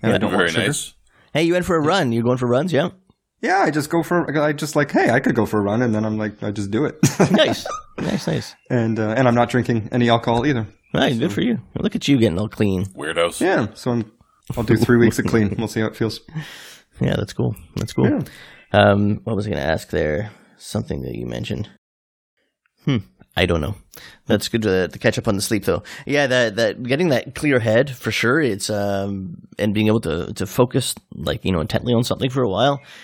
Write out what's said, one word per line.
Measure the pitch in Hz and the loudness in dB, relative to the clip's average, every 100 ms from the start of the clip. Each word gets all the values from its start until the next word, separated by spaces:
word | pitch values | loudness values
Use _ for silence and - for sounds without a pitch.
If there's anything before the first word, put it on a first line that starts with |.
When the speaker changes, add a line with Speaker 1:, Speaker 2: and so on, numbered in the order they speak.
Speaker 1:
and | 110 | 0
I | |
Speaker 2:
Yeah. | 98 | 0
Speaker 1:
don't | 98 | 2
Speaker 3:
Very | 92 | 2
Speaker 1:
want | 87 | 2
sugar. | 80 98 | 2 0
Speaker 3:
nice. | 151 - - _ _ _ | -2 -6 -16 _ _ _
Speaker 2:
Hey, | 139 | 0
you | 165 | 2
went | 180 175 | 2 2
for | 165 | 2
a | |
run. | 151 190 139 | 2 2 2
You're | 117 | 2
going | 117 127 | 2 2
for | 123 | 2
runs, | 120 175 | 2 2
yeah? | 139 175 - _ _ _ _ | 0 0 -4 _ _ _ _
Speaker 1:
Yeah, | - 381 | 0 2
I | 320 | 2
just | 151 139 | 0 0
go | 170 | 0
for, | 160 175 - 147 | 2 0 0 0
I | 151 | 0
just | 147 151 151 | 0 -2 0
like, | 139 | 2
"Hey, | 320 370 | 2 4
I | 120 | 4
could | 240 | 2
go | 110 101 | 2 2
for | 107 | 2
a | |
run," | 98 110 | 0 0
and | 123 | 2
then | 107 110 | 0 0
I'm | 107 | -2
like, | 107 107 | -4 -6
I | 104 | -8
just | 104 98 | -6 -2
do | 107 | 0
it. | 147 - - - | -2 0 0 2
<laughs> | - | 2
Speaker 2:
Nice. | 180 311 - - 1077 1077 - | 4 2 0 -8 -12 -14 -8
Nice, | - - - | -6 -4 -4
nice. | - - - _ | -4 -6 -16 _
Speaker 1:
And, | 123 113 110 | 0 0 0
uh, | 107 113 | 0 2
and | 131 | 4
I'm | |
not | 120 117 | 4 2
drinking | 127 113 117 104 | 0 0 -2 -2
any | 123 120 | 0 4
alcohol | 113 - 117 113 | 4 2 0 2
either. | 127 104 - _ | 0 -4 -10 _
Speaker 2:
Hey, | - - | 0 0
Speaker 1:
So | 117 | 0
Speaker 2:
good | 156 | -2
for | - | -2
you. | 208 220 - - | -2 -2 -6 -6
Look | 208 | -4
at | - - | -4 0
you | 139 | 4
getting | 110 85 | 4 2
all | 107 | -4
clean. | - 107 95 98 135 | 0 0 0 -4 -6
Speaker 3:
Weirdos. | 73 82 85 - | -4 0 0 0
Speaker 1:
Yeah, | 359 370 107 | 0 0 -2
so | - 131 | -4 -4
I'm, | 120 107 _ _ _ _ - | -2 -4 _ _ _ _ -6
I'll | |
do | 110 113 | 2 2
three | - 120 | 6 6
weeks | 117 - | 6 4
of | 131 | 0
clean. | 117 104 98 | 2 2 0
We'll | 110 | -4
see | - | -2
how | 110 | -4
it | - | -2
feels. | 113 - - 156 151 - - - _ - | -4 -4 -10 -12 -12 -16 -20 -20 _ -4
Speaker 2:
Yeah, | - 98 | -2 0
that's | 98 | -4
cool. | - 123 110 - - | -4 -4 -4 -10 -8
That's | 110 | -6
cool. | - - | 0 2
Speaker 1:
Yeah. | 277 147 - - - _ | 2 -4 -12 -20 -20 _
Speaker 2:
Um, | 101 104 101 101 104 | 4 4 4 2 0
what | - 95 | -2 -4
was | 104 | -4
I | |
gonna | 73 | -4
ask | 71 80 - | -2 -2 -2
there? | 80 78 76 107 - _ _ | -2 0 -2 -4 -12 _ _
Something | - 110 113 71 | -8 -6 -6 -8
that | 64 58 | -8 -8
you | 60 | -8
mentioned. | 58 57 64 - - _ _ _ _ _ _ _ _ _ _ | -8 -8 -8 -8 -12 _ _ _ _ _ _ _ _ _ _
Hmm. | - 127 - _ - - | -2 -2 -4 _ -10 -2
I | 90 | 0
don't | 85 | 2
know. | 73 98 - - - - - | -2 -6 -14 -20 -20 -20 -2
That's | 104 - | -2 0
good | 113 | -2
to, | 107 92 90 | 0 0 0
to | - | -2
catch | 123 - | -2 0
up | - | -2
on | 98 | -2
the | |
sleep, | - 107 | 0 -2
though. | - 87 - - - | 0 -2 -4 -14 -4
Yeah, | 143 139 | -2 0
that, | 127 117 101 | 2 0 0
that | 113 - | -2 -2
getting | 120 139 180 | -4 0 2
that | 127 - | 0 -2
clear | - 151 131 | -4 0 2
head | 110 110 143 | 4 2 2
for | 127 - | -2 -4
sure. | 110 113 147 | -2 0 2
It's, | 139 101 - | 0 -2 -4
um, | 104 101 98 98 98 92 - - - | -2 -2 -2 -2 -6 -8 -12 -16 -4
and | 107 | 0
being | 104 107 | 2 4
able | 110 | 2
to, | 82 78 - | 0 -4 -4
to | - 95 | -6 -6
focus, | - 127 143 - - _ | -2 -2 -2 -4 -8 _
like, | - - - | -10 -6 -4
you | - | -2
know, | 92 | -2
intently | 78 117 120 | -2 -4 0
on | 117 | 0
something | 120 - 131 | 0 -2 -4
for | 131 | -2
a | 120 | -2
while. | 92 131 139 - - | 0 0 -2 -8 -20